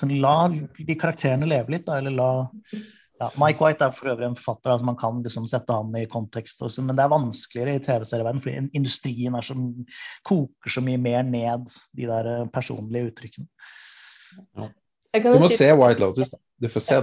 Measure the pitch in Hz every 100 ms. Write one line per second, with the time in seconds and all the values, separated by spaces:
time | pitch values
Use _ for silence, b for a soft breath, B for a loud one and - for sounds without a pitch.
0 | 139 139 135 156 180 156 143 - 156 160
1 | 165 156 139 131 156 139 117 165 175 143
2 | 135 131 127 131 127 214 B 214 B B
3 | B - 120 135 151 - 156 151 135 -
4 | 135 117 123 123 - 113 131 123 123 120
5 | 113 117 120 117 113 123 - 113 110 117
6 | 113 117 107 117 113 - 123 120 131 131
7 | 143 156 123 104 - 120 127 139 139 120
8 | 110 117 113 131 131 135 135 147 131 -
9 | 139 120 123 123 - 131 127 120 120 B
10 | B B - 185 135 _ - - 127 127
11 | 120 120 127 120 117 120 120 - _ -
12 | 120 113 113 120 120 131 - 127 110 120
13 | 120 110 117 - - _ B B B B
14 | B B B 185 - 104 110 - _ _
15 | _ 220 240 240 170 - 143 151 123 117
16 | 98 107 127 - _ - 117 - - 135